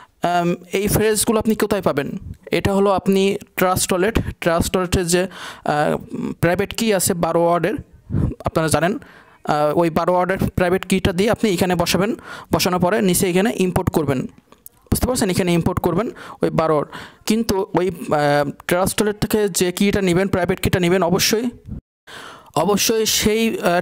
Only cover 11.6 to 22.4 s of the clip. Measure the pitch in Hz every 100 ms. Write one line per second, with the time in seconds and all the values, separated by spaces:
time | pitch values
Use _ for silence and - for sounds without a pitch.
11.6 | 185 175 170 175 202 339 - - - 170
12.6 | 190 180 175 220 190 175 190 175 226 -
13.6 | 185 190 180 175 143 127 226 - _ -
14.6 | - _ - - 240 254 202 180 180 170
15.6 | 175 175 180 170 233 - - - 165 156
16.6 | 160 151 - - - - - 220 226 196
17.6 | 196 165 185 175 - 151 147 147 143 -
18.6 | - 175 185 - 208 208 220 220 202 170
19.6 | 180 175 202 202 190 170 196 190 175 185
20.6 | - 196 170 185 170 185 - 220 247 -
21.6 | - - - _ - - - -